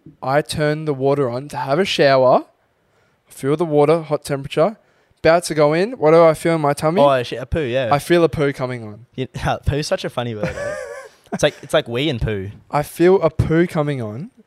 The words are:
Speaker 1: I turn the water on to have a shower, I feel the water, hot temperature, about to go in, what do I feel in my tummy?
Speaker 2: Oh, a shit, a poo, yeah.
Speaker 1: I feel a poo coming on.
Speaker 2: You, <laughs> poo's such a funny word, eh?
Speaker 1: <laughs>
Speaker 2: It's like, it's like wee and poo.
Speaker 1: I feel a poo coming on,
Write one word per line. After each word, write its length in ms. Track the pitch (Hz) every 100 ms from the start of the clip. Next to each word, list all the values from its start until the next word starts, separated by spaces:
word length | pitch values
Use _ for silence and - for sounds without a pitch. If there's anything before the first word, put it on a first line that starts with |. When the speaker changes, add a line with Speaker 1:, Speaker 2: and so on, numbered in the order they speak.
| - -
Speaker 1:
I 200 | 131 143
turn 420 | - - 151 151 156
the 80 |
water 360 | 135 139 139 131
on 180 | 123 143
to 80 | -
have 220 | 135 151
a 60 | 196
shower, 600 | - 143 135 127 185 - _ _ _ _ _ _ _ _
I 40 |
feel 240 | - 135 156
the 100 | 170
water, 360 | 147 147 165
hot 240 | 151 151 -
temperature, 520 | 139 139 - 180 226 _ _ _ _
about 240 | 160 170 -
to 100 | 156
go 160 | 147
in, 200 | 160 214
what 180 | 262 151
do 100 | 165
I 100 | 165
feel 220 | 151 170 165
in 60 |
my 120 | 147
tummy? 280 | 143 156 180
Speaker 2:
Oh, 80 | 143
a 140 | 131
shit, 160 | 120 120
a 40 | 131
poo, 160 | 175
yeah. 260 | 135 131 120
Speaker 1:
I 60 | 143
feel 240 | - 175 165
a 40 |
poo 220 | - 143
coming 320 | 139 127 123
on. 220 | 110 107 120 -
Speaker 2:
You, 120 | 127
<laughs> 380 | - 156 117 -
poo's 220 | 143 156
such 160 | 190
a 60 | 170
funny 260 | - 120 107
word, 100 | -
eh? 300 | 554 587 605
Speaker 1:
<laughs> 60 | 494 494 494 _ -
Speaker 2:
It's 120 | -
like, 100 | 151 -
it's 140 | 143 160
like 120 | 113
wee 220 | 117 151
and 100 | 120
poo. 300 | 113 101 98 - -
Speaker 1:
I 100 | 143
feel 400 | 147 - 170 190
a 80 | 160
poo 380 | - 147 160 175
coming 340 | 170 147 135
on, 300 | 110 110 214 _